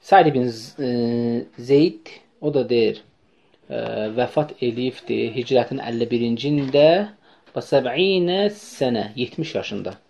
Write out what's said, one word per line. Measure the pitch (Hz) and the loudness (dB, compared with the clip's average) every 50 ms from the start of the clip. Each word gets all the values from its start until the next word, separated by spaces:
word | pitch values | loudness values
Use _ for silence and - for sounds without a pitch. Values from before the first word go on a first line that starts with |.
| _ - | _ 6
Sa'd | 196 196 170 156 | 6 6 6 6
ibn | 139 131 123 | 4 2 -2
Z-, | 123 113 113 113 - - | -2 -4 -8 -14 -18 -12
e, | - 143 123 123 120 120 117 120 120 120 117 117 117 - - _ - | -8 -4 -2 -2 0 0 0 0 0 0 -2 -2 -4 -6 -8 _ -16
Zeyd, | 120 123 139 143 156 185 - - _ - - - _ _ _ _ | 0 2 4 4 4 4 0 -4 _ -20 -20 -20 _ _ _ _
o | - 151 143 | -6 -2 0
da | 139 123 110 | 0 0 2
deyir, | 123 117 113 104 104 - _ _ _ _ _ _ _ _ _ _ _ _ _ _ | 2 2 2 2 0 -4 _ _ _ _ _ _ _ _ _ _ _ _ _ _
e, | 127 117 113 113 113 113 107 110 110 | -8 -6 -6 -6 -6 -6 -6 -4 -2
vəfat | 120 123 120 - 156 151 151 - _ | -2 -2 0 0 -2 -2 -2 -6 _
elifdir | - 120 113 120 127 127 120 - - - 117 110 117 117 107 | -4 -4 -2 -2 -4 -6 -6 -8 -8 -6 -4 -4 -4 -4 -4
hicrətin | 127 120 117 131 127 117 - 135 135 | -6 -4 2 2 2 2 2 -4 -8
əlli | - 120 117 117 117 113 | -6 -6 -4 -4 -2 -2
birinci | 123 117 117 117 117 117 123 143 | -2 -2 0 -2 -2 -2 -2 -2
ilində | 147 147 139 131 131 143 147 156 170 190 208 208 - _ _ _ _ _ _ _ _ | -2 -2 -2 0 4 6 6 6 6 4 0 -4 -8 _ _ _ _ _ _ _ _
və | 131 | -12
səb'inə | - - - 139 127 123 120 147 185 196 190 185 175 170 180 190 202 208 | -6 0 0 0 2 0 -2 0 0 2 2 2 0 0 0 0 0 0
sənə, | 208 - - - - - 139 127 120 110 101 107 - | -2 -6 -18 -20 -6 -2 -2 0 0 -2 -4 -6 -6
yetmiş | 123 123 - - - 156 - - | -6 -6 -6 -6 -8 -8 -6 -6
yaşında. | 107 - - 107 101 98 95 - - _ _ | -6 -6 -6 -8 -8 -8 -10 -12 -14 _ _